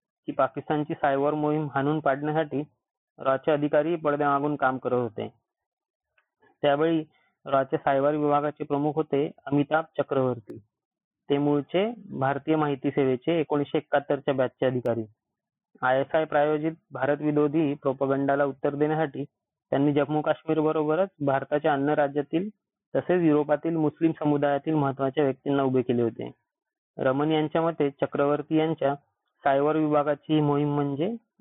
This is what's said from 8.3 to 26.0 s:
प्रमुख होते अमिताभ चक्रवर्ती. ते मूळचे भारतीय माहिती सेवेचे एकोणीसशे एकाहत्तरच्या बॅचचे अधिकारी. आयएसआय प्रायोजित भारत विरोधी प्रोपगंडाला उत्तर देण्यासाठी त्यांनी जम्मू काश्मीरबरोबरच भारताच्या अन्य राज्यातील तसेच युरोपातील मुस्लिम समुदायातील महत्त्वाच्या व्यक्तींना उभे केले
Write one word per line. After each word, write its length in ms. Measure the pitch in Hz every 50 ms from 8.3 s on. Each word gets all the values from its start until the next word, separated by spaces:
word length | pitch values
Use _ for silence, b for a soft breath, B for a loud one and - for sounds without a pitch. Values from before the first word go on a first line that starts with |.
| 143 143 147 151 143 - 151
प्रमुख 300 | - 147 143 147 151 143
होते 360 | 160 151 - - 139 147 - - - -
अमिताभ 380 | 139 143 147 139 - 156 160 160 - - -
चक्रवर्ती. 600 | 139 - 143 135 131 127 123 117 - - 113 113 - _ _ _ _ _ _ _ _ _ _ _ _ -
ते 80 | 143 143
मूळचे 560 | 147 147 147 147 135 _ - 175 202 226 240 214 - - 135 139
भारतीय 360 | 131 135 139 143 139 156 156
माहिती 360 | 156 151 147 143 123 - 143
सेवेचे 480 | 143 147 139 131 131 123 - 160 170 165
एकोणीसशे 380 | 147 - 151 147 143 - - 156
एकाहत्तरच्या 560 | - - - 143 139 - 147 135 - - 139
बॅचचे 320 | 131 127 123 _ - 139
अधिकारी. 400 | 127 127 123 120 123 117 117 110 107 _ _ _ _ _ _ _ _ _ _ _ _ _ -
आयएसआय 440 | - 127 131 135 139 135 - 160 156
प्रायोजित 460 | 151 151 147 147 151 156 151 151 160 165 - _ _
भारत 260 | 131 131 131 139 147 147
विरोधी 520 | 151 151 147 147 151 147 143 160 160 139 143
प्रोपगंडाला 720 | 147 - 139 127 - 143 135 139 139 139 139 139 139 143
उत्तर 300 | 139 135 - - 147 139
देण्यासाठी 500 | 143 151 151 156 156 160 143 135 135 143 - _ _ _ _ _ _ _ -
त्यांनी 240 | - 135 139 151 143
जम्मू 280 | 147 143 143 151 151
काश्मीरबरोबरच 880 | 147 156 151 - - 160 156 156 151 156 156 160 151 151 156 170 196 196 _ - 147
भारताच्या 480 | 139 135 135 135 - 147 147 151 156 143
अन्य 220 | 139 139 147 151
राज्यातील 540 | 151 147 143 139 147 139 - - 165 190 214 - _ _ _ _ _ _ _ -
तसेच 260 | 139 - - 175 180 170
युरोपातील 540 | 156 147 151 147 151 151 143 - 165 170 160
मुस्लिम 340 | 156 147 - - 165 160 156 -
समुदायातील 540 | 156 147 147 143 143 143 143 139 - 160 156
महत्त्वाच्या 500 | 151 143 139 131 135 139 135 135 - 147
व्यक्तींना 400 | 135 131 - - 143 139 139 135
उभे 180 | 131 127 131
केले 200 | 123 - 123 120